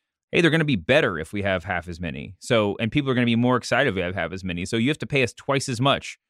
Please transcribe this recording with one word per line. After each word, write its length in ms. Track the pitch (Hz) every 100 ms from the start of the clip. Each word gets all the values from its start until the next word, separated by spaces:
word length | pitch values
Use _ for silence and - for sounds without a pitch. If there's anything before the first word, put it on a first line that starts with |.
| _ _ -
"Hey, 100 | 180
they're 100 | 165
gonna 140 | 165
be 120 | 151 107
better 420 | 85 123 127 78
if 140 | 80
we 100 | 101
have 220 | 98 92
half 240 | 87 87 85
as 120 | 82
many." 360 | 85 69 60 -
So, 380 | - 117 104 -
and 100 | 110
people 200 | 147 135
are 40 |
gonna 120 | 127 120
be 100 | 117
more 200 | 123 123
excited 340 | - 123 139
if 40 |
we 60 | 92
have 140 | 87
half 180 | 95 85
as 100 | 92
many. 220 | 92 87
So 120 | 95 117
you 100 | 123
have 100 | 156
to 80 | -
pay 160 | 139
us 100 | 120
twice 340 | - - 139 135
as 120 | 113
much, 380 | 139 120 - -